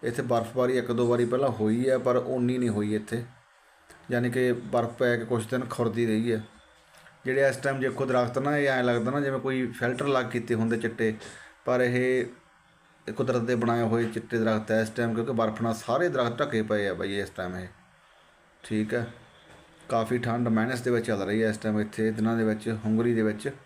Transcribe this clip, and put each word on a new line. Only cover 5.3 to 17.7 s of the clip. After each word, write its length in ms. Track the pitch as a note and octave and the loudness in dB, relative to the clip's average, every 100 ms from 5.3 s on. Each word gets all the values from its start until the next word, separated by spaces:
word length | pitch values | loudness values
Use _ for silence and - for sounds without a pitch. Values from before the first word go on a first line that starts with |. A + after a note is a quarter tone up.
| A#2+ G#2+ | -2 0
ਦਿਨ 180 | B2+ A#2 | -4 -4
ਖੁਰਦੀ 360 | - A#2 G#2+ A#2 | -2 -2 2 2
ਰਹੀ 260 | G#2+ A#2 | 2 2
ਹੈ। 100 | A2 G#2+ - - - _ - - - | -2 -4 -18 -20 -20 _ -20 -20 -12
ਜਿਹੜੇ 240 | B2+ C3 C#3 | -2 2 4
ਇਸ 80 | B2+ | 2
ਟਾਈਮ 220 | C#3 C3+ | -2 0
ਦੇਖੋ 240 | C3 B2 C3 | -2 -2 0
ਦਰੱਖਤ 320 | B2 A#2+ A#2+ | 2 2 0
ਨਾ, 180 | C#3+ D3 | 0 2
ਇਹ 100 | C#3+ | 2
ਐਂ 140 | C3 | 2
ਲੱਗਦਾ 260 | B2 A#2+ A2 | 2 2 0
ਨਾ 100 | C#3 | 0
ਜਿਵੇਂ 180 | C#3 C3+ | -2 -2
ਕੋਈ 260 | C3 C3 B2 | -2 -2 -2
ਫਿਲਟਰ 340 | A#2+ A#2+ B2 C#3+ | -2 -2 0 0
ਲੱਗ 200 | C3+ A#2+ | 0 0
ਕੀਤੇ 280 | A#2+ A2+ | -4 -2
ਹੁੰਦੇ 220 | A#2 A2+ A2+ | 0 0 0
ਚਿੱਟੇ, 380 | A2+ A2 A2 A2 - - - - | -2 0 -2 -2 -10 -18 -20 -12
ਪਰ 160 | - B2 | -2 2
ਇਹ, 140 | B2 B2 B2+ B2+ A#2+ - - _ _ _ _ _ - | 2 2 2 0 -2 -8 -20 _ _ _ _ _ -12
ਇਹ 60 | |
ਕੁਦਰਤ 300 | A2 B2+ B2 | -4 0 0
ਦੇ 120 | A#2 | 0
ਬਣਾਏ 280 | A#2+ A2+ A#2 | 0 2 2
ਹੋਏ 220 | A#2 A2+ | 2 2
ਚਿੱਟੇ 340 | A2+ A2 - A#2 | 0 -4 -4 0
ਦਰੱਖਤ 320 | A2+ A2 G#2+ | 2 0 2
ਹੈ 100 | A2 | 0
ਇਸ 80 | A2 | 0
ਟਾਈਮ, 240 | A2 A#2 | -2 -2
ਕਿਉਂਕਿ 180 | A2+ A2+ | -2 -2
ਬਰਫ਼ 300 | A#2 A2+ G#2+ | 0 0 0
ਨਾਲ 120 | A#2 | -2
ਸਾਰੇ 340 | A2 - B2+ F3 | -2 -2 0 2
ਦਰੱਖਤ 300 | C#3 A#2+ A2+ | 2 -2 0
ਢੱਕੇ 200 | D3 A2+ | -2 0
ਪਏ 240 | A2 G#2+ G2+ | 0 0 0
ਆ 60 | |
ਬਾਈ 240 | F2+ F#2+ G2 | -2 -4 -4
ਇਸ 100 | F#2+ | -6
ਟਾਈਮ 260 | - F#2 F#2 | -6 -8 -6
ਇਹ। 100 | F2+ | -10